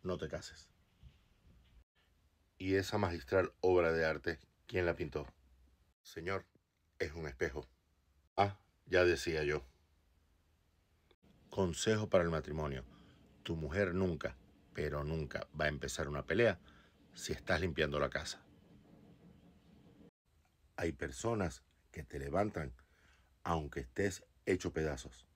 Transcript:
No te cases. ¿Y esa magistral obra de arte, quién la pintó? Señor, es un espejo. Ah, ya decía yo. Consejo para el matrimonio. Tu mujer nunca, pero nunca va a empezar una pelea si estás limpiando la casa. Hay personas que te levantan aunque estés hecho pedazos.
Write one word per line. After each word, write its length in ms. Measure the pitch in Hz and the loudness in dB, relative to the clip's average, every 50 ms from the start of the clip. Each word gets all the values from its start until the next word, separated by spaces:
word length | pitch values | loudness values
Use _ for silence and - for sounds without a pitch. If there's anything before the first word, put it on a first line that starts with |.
No 140 | - 90 90 | -4 -4 -4
te 120 | 78 80 76 | -4 -4 -6
cases. 400 | 71 78 - - - - - _ _ _ _ _ _ _ - - - - _ _ _ _ _ - - - - - - - - _ _ _ _ _ _ _ _ _ _ _ _ _ _ | -8 -10 -10 -12 -18 -18 -20 _ _ _ _ _ _ _ -20 -20 -20 -20 _ _ _ _ _ -20 -20 -20 -20 -20 -20 -20 -20 _ _ _ _ _ _ _ _ _ _ _ _ _ _
¿Y 200 | _ 92 95 95 | _ 0 2 4
esa 220 | 98 92 - - 104 | 4 4 2 0 0
magistral 540 | 101 87 85 85 - - 98 95 90 - - _ | 0 0 -2 -4 -4 2 4 4 4 2 -2 _
obra 320 | - 92 92 90 85 82 | 4 6 8 8 6 6
de 140 | 80 82 80 | 4 4 2
arte, 320 | 80 78 76 - 85 80 - - _ _ _ _ | 2 0 0 -2 -4 -6 -6 -10 _ _ _ _
quién 200 | - - 95 90 | -4 -2 0 2
la 100 | 87 85 | 2 2
pintó? 300 | - 85 76 - 78 73 - - _ _ - - _ _ _ _ _ _ _ _ _ | 0 -2 -4 -4 -6 -6 -6 -14 _ _ -20 -20 _ _ _ _ _ _ _ _ _
Señor, 440 | _ - - - 82 90 98 95 - _ _ _ _ _ _ _ _ _ _ _ | _ -14 -12 -8 -6 -4 -4 -4 -6 _ _ _ _ _ _ _ _ _ _ _
es 140 | - 80 | -6 -4
un 140 | 73 82 80 | -4 -6 -6
espejo. 420 | 73 69 - - 78 69 73 - - _ _ _ _ _ _ _ _ _ _ _ _ _ | -6 -2 -2 -2 -2 -2 -4 -10 -10 _ _ _ _ _ _ _ _ _ _ _ _ _
Ah, 220 | - 101 104 101 - _ _ _ _ _ | 2 2 2 2 -6 _ _ _ _ _
ya 180 | - 90 90 90 | 2 4 6 6
decía 400 | 90 85 80 - - 80 78 76 | 6 6 2 0 -2 0 0 0
yo. 200 | 71 76 73 - - _ _ _ _ _ _ _ _ _ _ _ _ _ _ _ _ _ _ _ _ _ _ _ _ _ _ _ _ - _ _ - - - - - | 0 -2 -2 -4 -10 _ _ _ _ _ _ _ _ _ _ _ _ _ _ _ _ _ _ _ _ _ _ _ _ _ _ _ _ -20 _ _ -20 -20 -20 -20 -8
Consejo 580 | - - 95 90 80 - - 113 110 107 107 - | 0 0 0 2 0 0 2 2 2 2 2 4
para 160 | - 92 85 | 4 4 4
el 60 | 85 | 4
matrimonio. 540 | 82 78 71 - 76 78 76 73 69 65 65 - - - - - - - - - - - | 0 -2 -2 -4 -4 -4 -4 -4 -4 -6 -10 -12 -18 -20 -20 -20 -20 -20 -20 -20 -20 -16
Tu 120 | - - 85 | -8 -6 -6
mujer 380 | 80 78 69 73 98 101 90 85 | -4 -4 -2 2 2 2 2 2
nunca, 420 | 92 92 90 85 71 - - - - - - - - - - | 2 2 2 0 -2 -4 -8 -8 -8 -20 -20 -20 -20 -20 -14
pero 320 | - - 76 73 71 73 71 | -6 -4 -4 -2 -2 -2 -2
nunca 420 | 73 80 80 76 69 - - - - - 76 | -2 -2 -2 -4 -4 -6 -8 -8 -8 -4 -2
va 60 | 76 | -2
a 20 | 76 | 0
empezar 400 | 73 69 69 69 - - 80 69 | 0 -2 -6 -6 -4 -4 -4 -4
una 160 | 73 71 67 | -4 -6 -2
pelea 340 | - 80 104 120 113 90 - - - - - - - _ _ - - | 0 2 4 4 4 4 0 -8 -20 -20 -20 -20 -20 _ _ -20 -20
si 200 | - - - - | -16 -12 -6 -6
estás 280 | - - - - 92 78 | -6 -6 -2 -2 0 0
limpiando 400 | 90 90 73 76 78 71 71 73 | 0 0 0 0 0 0 2 0
la 100 | 71 69 | 0 0
casa. 320 | - 69 76 - - - - - - - - - - - - - - - - - - - - - - - - - - - _ - - - - - - - - - _ _ _ _ _ _ _ _ _ _ _ _ _ - | -2 -4 -6 -6 -10 -12 -14 -20 -20 -20 -20 -20 -20 -20 -20 -20 -20 -20 -20 -20 -20 -20 -20 -20 -20 -20 -20 -20 -20 -20 _ -20 -20 -20 -20 -20 -20 -20 -20 -20 _ _ _ _ _ _ _ _ _ _ _ _ _ -4
Hay 140 | 87 85 | -4 -4
personas 680 | 71 - - 69 69 - - 113 117 107 95 82 - - _ _ _ _ _ _ | -4 -4 -8 -10 -8 -4 -2 -2 0 0 0 -2 -4 -8 _ _ _ _ _ _
que 140 | - 85 71 | -14 -14 -12
te 140 | - - 71 | -10 -10 -8
levantan 560 | 69 69 71 92 104 107 - - 78 67 62 - - _ _ _ _ - - _ _ _ _ _ | -8 -2 0 0 0 0 -2 -4 -6 -6 -10 -14 -20 _ _ _ _ -20 -20 _ _ _ _ _
aunque 380 | _ - 85 80 76 71 - - | _ -2 -2 -2 -2 -4 -8 -8
estés 420 | 67 - - - 98 101 - - - _ _ _ _ | -10 -8 -2 0 0 0 0 -4 -14 _ _ _ _
hecho 300 | - 95 90 - 90 - | 0 0 2 0 -2 -2
pedazos. 520 | 80 78 78 73 69 - - - - - _ _ | 0 -2 -2 -2 -4 -8 -14 -16 -18 -20 _ _